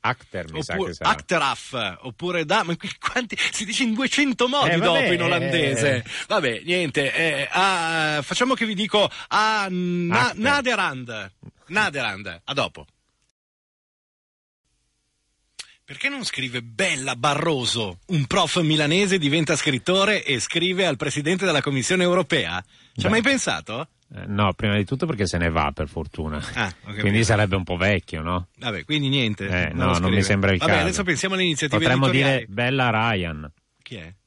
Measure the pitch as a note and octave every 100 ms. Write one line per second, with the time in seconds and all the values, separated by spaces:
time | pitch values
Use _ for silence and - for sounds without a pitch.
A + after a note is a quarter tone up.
0 | - B2+ - G2 E2 D#2 C#3+ E3 F#3+ -
1 | - G#3+ - E3+ C#3 - - B2+ G#2+ E2+
2 | C3 A#2 F3 F3 D3+ G3+ F3 E3+ F#3 -
3 | - - B3 - - - G#3 A3+ B3 A3
4 | C4+ - C#4+ B3 B3 C#4+ B3 E3+ F3+ E3
5 | F#3 F3 E3+ E3+ E3+ E3+ C#3+ C3+ - B2+
6 | - - - G#3 C#3+ A2 - F3+ E3+ C#3
7 | C#3 D#3 E3 C#3+ C#3 - F#3+ F#3 E3 E3
8 | D#3 D3+ C#3+ F3+ B3 C4 A3+ G3 G3+ G#3
9 | G3 - - G3 G#3+ A3 G3 F3+ F3+ F3
10 | E3+ G3+ B3 G3 A3+ C#4+ B3+ A3+ F3+ C3+
11 | A#2+ A2+ F#2+ _ - _ _ F#3+ G#3 C#3+
12 | A#2 G2 G2+ E2+ - C#3 G2+ D#2+ D2 _
13 | _ _ _ _ _ _ _ _ _ _
14 | _ _ _ _ _ _ _ _ _ _
15 | _ _ _ _ _ _ - _ _ C#3
16 | C4+ C#4 A3+ - C3 B2 A#2 A2+ F#3+ D3+
17 | C3+ B2 D3 C#3+ D#3+ D3 A#2 B2 G#2+ F2
18 | _ E3+ C3 G3 E3 F3+ D#3+ D3+ D3 E3+
19 | G3+ F#3+ D3 D#3 D3+ D#3+ - C3 - F#3
20 | G3 G3+ - C3 - F3 F3 F3+ F#3 C#3
21 | D3 C#3 D3 F#3 F#3 D3+ C#3 C#3 A#2 F#3
22 | F3+ F#3 F3+ D#3 F2 F2+ - - _ -
23 | - A3 A#3+ C4+ - F#2 D#2 A2 D#3+ _
24 | _ - F#2 G2+ G#2 F2+ G#2+ G#2 G2+ C3
25 | E3 A2 F#2+ F2 E2+ D#2+ D2 C#2+ D2+ -
26 | D#2 - D#2 D2+ - - G#2+ F2 - G#2
27 | G#2 G#2 A2+ G#2+ G#2 F#2+ F2+ F2+ F#2+ G2
28 | - D#2+ D#2 F2+ F2+ _ B2+ G2+ - D3+
29 | C#3 C#3 A#2 G#2+ G2 F2+ E2 D#2+ F2+ F2
30 | F#2 F#2+ F#2+ G2+ G2 F#2+ - - - F#3
31 | F#3 A#3+ F#3+ F#3+ F#3 D3 D3+ G#2+ B2 B2+
32 | C3+ C3 C#3 C3+ A#2 G2 A#2+ C3+ B2 A2
33 | A2+ G#2 F2 D2+ D2+ _ _ _ - A2
34 | E2 F#2+